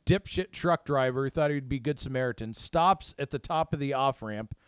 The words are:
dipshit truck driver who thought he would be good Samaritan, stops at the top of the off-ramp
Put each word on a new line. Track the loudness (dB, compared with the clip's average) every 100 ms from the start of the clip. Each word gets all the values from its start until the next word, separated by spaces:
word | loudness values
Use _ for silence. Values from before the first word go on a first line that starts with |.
| 2
dipshit | 2 2 -6 -4
truck | -2 0 0
driver | 2 2 2 2
who | -2
thought | 2 2
he | 0
would | -2
be | -4
good | -2 -4
Samaritan, | -2 -2 0 -2 -8
stops | -8 -2 4 4 4 -2 -8
at | -6
the | -6
top | -2 -2 0
of | -2
the | -2
off-ramp | 0 0 0 -6 -8 -8 -12